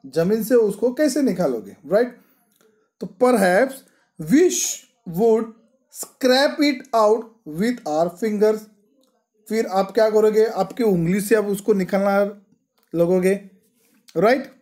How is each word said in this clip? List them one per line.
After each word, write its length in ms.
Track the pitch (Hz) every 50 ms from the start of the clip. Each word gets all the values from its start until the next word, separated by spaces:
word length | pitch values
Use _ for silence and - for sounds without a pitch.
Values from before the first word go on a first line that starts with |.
| - 135 -
जमीन 280 | 160 165 190 220 226 208
से 100 | 226 254
उसको 380 | 240 220 202 202 - - 254 254
कैसे 260 | - 302 302 - 302
निकालोगे, 520 | 269 247 185 185 175 143 123 110 98 98 - _ - 135
राइट? 220 | 180 220 247 247 - - _ _ _ _ _ _ _ _ _ _ _ _ _ _ _ _
तो 60 | 208 - - _
perhaps 600 | 247 247 247 214 190 180 180 202 262 269 - - _ _ _ _ _ _ _ -
we 220 | 160 156 214 302 370 339
sh-, 340 | - - - - - - _ _ _ _ _ 185 160
would 360 | 175 226 226 220 226 226 226 - _ _ _ _ _ _ _
scrape 720 | - - - - _ _ - 254 254 262 285 302 294 - 294
it 160 | 294 269 247 - _ -
out 300 | 226 214 208 220 247 247 - _ _ _ 156 147 165
with 200 | 208 240 247 240 -
our 260 | 156 151 156 170 175 175 -
fingers. 400 | 233 220 214 202 214 214 214 214 - - _ _ _ _ _ _ _ _ _ _ _ _ _ _ _ -
फिर 180 | 208 220 220
आप 240 | - 185 190 190 190 -
क्या 140 | 220 220 220
करोगे? 340 | 214 214 214 214 208 220 220
आपकी 380 | 226 - 185 190 - - - 233
उंगली 360 | 214 190 170 165 165 185 208
से 140 | 196 208 233
आप 100 | 214 208
उसको 300 | 208 196 196 - - 214
निकालना 400 | 196 185 170 - 190 196 202 196 202 202 202 208 - _ _ _ _ _ _ _ _ _ _ -
लगोगे, 400 | 165 170 170 185 185 180 185 196 190 - - _ _ _ _ _ _ _ _ _ _ _ - _
राइट? 300 | 160 180 220 262 269 247 - _ _